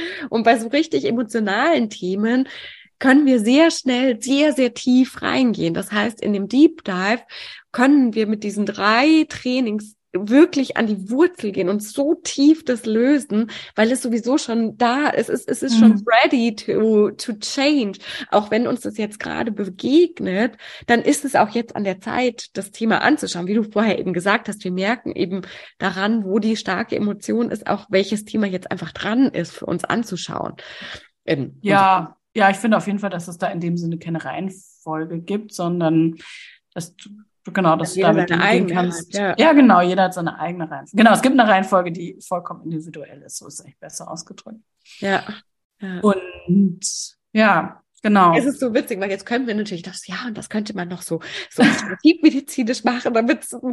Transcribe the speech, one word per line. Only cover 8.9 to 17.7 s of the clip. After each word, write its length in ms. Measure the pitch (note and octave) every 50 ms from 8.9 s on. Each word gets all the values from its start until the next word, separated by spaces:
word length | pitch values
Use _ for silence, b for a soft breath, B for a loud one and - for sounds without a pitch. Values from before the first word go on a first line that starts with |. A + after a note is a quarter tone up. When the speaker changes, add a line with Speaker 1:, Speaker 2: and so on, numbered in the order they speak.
| A3 A#3 C4+ D#4 D#4+ D#4+ D4+ -
Speaker 1:
Trainings 680 | - - - B3+ B3+ C4 B3+ A3 G#3 G#3+ G#3+ - - _ _ _ -
wirklich 640 | F3+ G#3 G3+ A#3 C#4 E4+ F4+ - C#4+ C4 - - -
an 80 | A3+ G#3+
die 220 | G#3 F#3 F#3 G3
Wurzel 420 | A#3 C4 F4 F4+ F4+ - - G#3
gehen 180 | F#3+ G3 F#3+ F3
und 140 | G3+ G#3 G#3
so 300 | - - - C#4 D4 F4
tief 500 | - - - - - C#4 D4 D#4+ D#4 -
das 220 | - B3 A3+ -
lösen, 640 | A3 G#3+ A3 A#3+ C4 D4+ C#4+ C#4 - G3+ G#3+ A#3 G#3+ B B B B B
weil 160 | B A3 A3+
es 120 | B3+ B3+ -
sowieso 340 | B3+ A3+ A3+ G#3+ A#3 C4 D4
schon 400 | - - A3+ A3+ A3+ A3 G#3+ -
da 320 | B3 A#3 A#3+ C#4 D4 C#4
ist. 180 | - - A3+ -
Es, 160 | - B3+ -
es 180 | - C4 - -
ist 120 | C4+ A#3+ A3
schon 120 | A3 A3
Speaker 2:
Mhm. 160 | G#3 G3+ G#3 - A3+ A#3 C#4
Speaker 1:
ready 320 | E4 - B3 A3+ A#3 G#3+
to, 540 | - - - G3 G3 G#3+ A3 A3 G#3 G#3 F#3+
to 220 | - - - - A3
change. 640 | G#3 - - - C#4+ C4+ D4